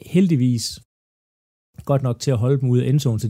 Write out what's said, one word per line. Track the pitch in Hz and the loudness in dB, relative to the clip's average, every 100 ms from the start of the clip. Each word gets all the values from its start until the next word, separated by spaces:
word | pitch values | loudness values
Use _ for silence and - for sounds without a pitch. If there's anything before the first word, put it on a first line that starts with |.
| - | -2
heldigvis | 170 190 147 127 120 - - _ _ _ _ _ _ _ _ _ - - | 2 2 2 2 0 -4 -12 _ _ _ _ _ _ _ _ _ -20 -2
godt | 139 131 | 0 0
nok | 117 | -4
til | - | -2
at | 123 | 0
holde | 123 139 | 0 0
dem | 131 | 2
ude | 123 123 | 0 2
af | |
endzone, | 147 139 110 | 0 0 -2
så | 107 | -2